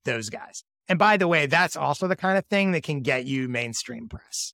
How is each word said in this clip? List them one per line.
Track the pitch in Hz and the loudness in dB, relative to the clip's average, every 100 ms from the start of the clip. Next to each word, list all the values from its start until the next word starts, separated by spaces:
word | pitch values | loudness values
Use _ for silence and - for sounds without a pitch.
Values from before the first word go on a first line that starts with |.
those | - 117 107 | -4 -4 -4
guys." | 92 85 - - _ - | -10 -14 -18 -20 _ -2
And | 180 | 4
by | 208 208 | 6 6
the | 180 | 4
way, | 165 143 | 4 4
that's | 165 180 151 | 2 2 0
also | 143 143 185 | -2 0 -2
the | 190 | -2
kind | 190 190 | 0 0
of | - | 0
thing | 202 190 | 0 2
that | 170 | 0
can | - 147 | -2 -4
get | 123 127 127 | 0 -2 0
you | 135 127 | -2 -2
mainstream | 120 120 113 - 117 220 | -2 -4 -6 -8 -10 -12
press, | - - - - | -14 -10 -8 -8